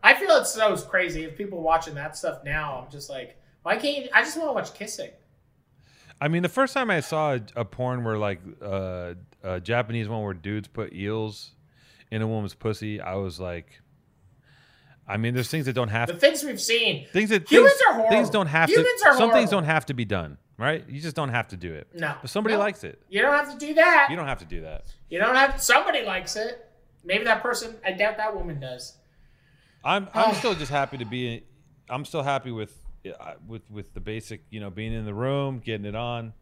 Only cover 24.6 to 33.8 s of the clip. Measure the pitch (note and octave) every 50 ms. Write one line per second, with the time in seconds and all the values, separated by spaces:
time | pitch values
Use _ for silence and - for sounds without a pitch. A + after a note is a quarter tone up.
24.6 | D#2 D#2 D#2 D2+ - - - - - - - F3 G3+ A#3 B3+ C4 C4+ C#4 C4+ -
25.6 | - - B3+ C#4 - - D#4+ C#4 A3+ G3 F#3+ F#3 F3+ - - G#3+ A3 A#3 B3 -
26.6 | - - _ _ _ _ _ _ _ F3 F#3 G#3 A3+ A#3 A3 G#3+ - A#3+ A#3+ A#3
27.6 | A#3 A3+ A3+ - - F#3+ F#3 F#3 G#3 A3 A3 G#3+ G#3+ A3 G#3+ F#3+ F3 F3 D#3+ C#3+
28.6 | C3+ C3 B2 B2 - - - _ _ _ _ _ - - _ _ _ _ _ _
29.6 | _ _ _ _ - C3+ E3+ G3+ G3 F#3+ - A3 A3 A3 A3 - - A#3+ G3+ D#3+
30.6 | D3+ B2+ C#3+ C#3+ C#3 C3+ - C3 A#2+ G#2+ A#2 B2+ B2 A#2+ A#2 A2 - - _ _
31.6 | _ _ _ _ _ _ B2 C3 D3 - - E3 C#3 C#3 C#3 C3+ C3 B2+ A#2+ A2+
32.6 | G#2+ G2+ - - - - - - _ F#2+ F2 - - - D#2+ - - F#2+ A2+ A2
33.6 | - _ G#2+ G#2